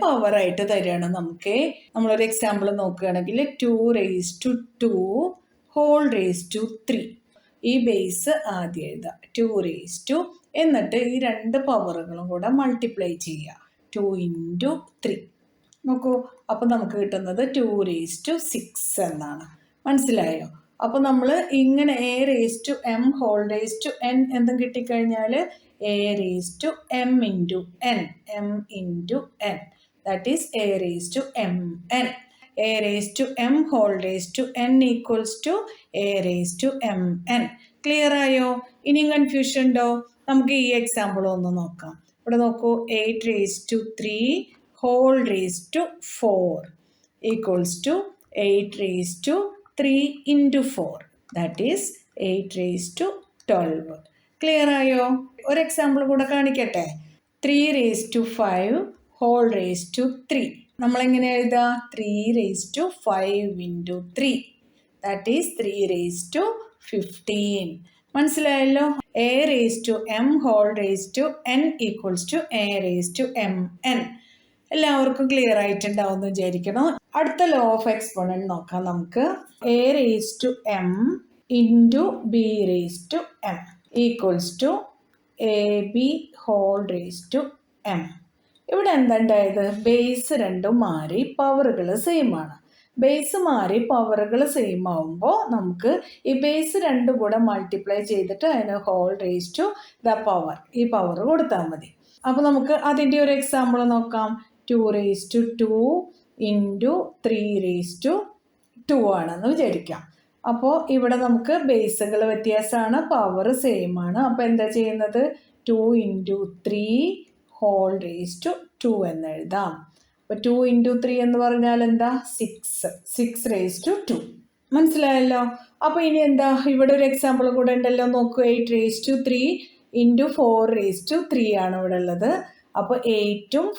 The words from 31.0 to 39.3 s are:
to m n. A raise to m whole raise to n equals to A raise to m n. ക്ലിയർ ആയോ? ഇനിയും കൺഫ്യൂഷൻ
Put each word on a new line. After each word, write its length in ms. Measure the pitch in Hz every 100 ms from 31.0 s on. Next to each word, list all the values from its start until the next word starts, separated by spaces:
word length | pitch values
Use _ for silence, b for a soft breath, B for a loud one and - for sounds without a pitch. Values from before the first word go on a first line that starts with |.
| 175 269
to 60 | 269 247 196
m 40 | 180 175 170 - 247
n. 60 | 247 - b b b - 220
A 40 | 220
raise 220 | 208 208 202 -
to 60 | 262 262 240
m 20 | 294 311
whole 240 | 262 208 190 185
raise 200 | 190 180 -
to 60 | 254 247
n 100 | 247 262 262
equals 420 | 233 - 220 220 -
to 80 | 302 403 427 B B 196 202
A 20 | 196 180
raise 260 | 175 175 -
to 60 | 262 269 233 185
m 60 | 180 175 - 240
n. 40 | 233 - B B
ക്ലിയർ 280 | 294 302 294 285
ആയോ? 240 | 277 262 254 247 - B 277
ഇനിയും 200 | 294 302
കൺഫ്യൂഷൻ 460 | 294 269